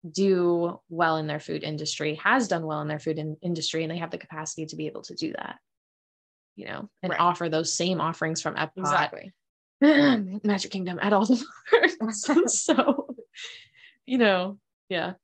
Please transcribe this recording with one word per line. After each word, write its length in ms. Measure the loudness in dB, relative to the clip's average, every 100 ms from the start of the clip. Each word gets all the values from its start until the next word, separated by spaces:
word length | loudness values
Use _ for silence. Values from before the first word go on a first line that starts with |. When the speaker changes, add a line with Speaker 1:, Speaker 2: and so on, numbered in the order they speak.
| -8
Speaker 1:
do 680 | 0 2 4 4 2 0 -4 _
well 280 | 0 2 2
in 100 | -2
their 120 | -6
food 220 | -6 -8
industry, 520 | -6 -6 -6 -4 -4 -2
has 240 | 2 2 2
done 180 | -2 -2
well 160 | -6
in 60 | -4
their 120 | -4
food 180 | -4 -4
in-, 180 | -6 -6
industry, 420 | -4 -4 -2 -4
and 80 | -4
they 60 | -6
have 140 | -8
the 60 | -10
capacity 480 | -10 -12 -10 -10 -10
to 80 | -8
be 120 | -8
able 140 | -8
to 120 | -14 -8
do 180 | -6
that, 240 | -6 -10 -12 _ _ _ _ _ _ _ _ _ -16
you 100 | -12
know, 240 | -10 -12 _
and 100 | -6
Speaker 2:
Right. 80 | 0
Speaker 1:
offer 300 | 0 2 -2
those 240 | -2 -2 -2
same 240 | 0 0
offerings 400 | -2 -2 -4 -2
from 140 | -4 -4
Epcot, 160 | -6 -4
Speaker 2:
Exactly. 560 | -2 0 0 -6 -16 _ _ _
Speaker 1:
<clears throat> 240 | _ _
Magic 920 | 6 8 6 4 0 -4 0 0 -2
Kingdom 260 | -4 -4 -2
at 120 | 4
all 120 | 4 6
the 180 | 2 0 -16 2
parks. 840 | 4 4 0 -6 -4 2 4 4
<laughs> 100 | 0
So, 520 | 2 4 4 0 -4 -14 -16 -16 -16 -16 -20 _ -20 _ -4
you 120 | 2
know, 420 | 4 4 0 -8 _ _ _
yeah, 240 | -4 -4 -2